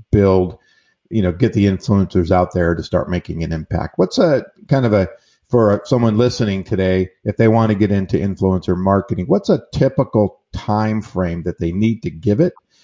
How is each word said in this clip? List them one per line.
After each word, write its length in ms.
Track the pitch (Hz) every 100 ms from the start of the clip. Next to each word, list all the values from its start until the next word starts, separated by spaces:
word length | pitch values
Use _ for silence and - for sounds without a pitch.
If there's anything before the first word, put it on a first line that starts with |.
| -
build, 460 | 107 98 95 90 - _ _ _ _ _
you 120 | 110
know, 100 | 92
get 220 | 87 110
the 120 | 113 101
influencers 680 | 95 - 101 92 92 85
out 220 | 92 90
there 220 | 92 85 85
to 80 |
start 260 | - 90 -
making 340 | 90 - 85
an 100 | 80
impact. 440 | 82 80 82 - -
What's 200 | 185 -
a 280 | 262 180 - _ -
kind 180 | 135 123
of 60 |
a, 180 | 104 92 - _ _ _
for 340 | 123 110 104 -
someone 320 | 127 117 107
listening 460 | 123 - 113 95
today, 480 | 92 101 92 92 92 -
if 140 | - -
they 100 | 113
want 240 | 113 110
to 60 | 104
get 140 | 104
into 260 | 101 95 85
influencer 580 | 98 95 98 92 87 90
marketing, 500 | 95 98 - 170 -
what's 220 | 202 -
a 120 | 160 -
typical 680 | - 135 - 135 113 104 - _
time 500 | - - 107 110 107
frame 420 | 98 90 92 85
that 160 | 82 82
they 120 | 85
need 320 | 90 110 110
to 60 | -
give 300 | 80 90 104
it? 140 | 175 - _ _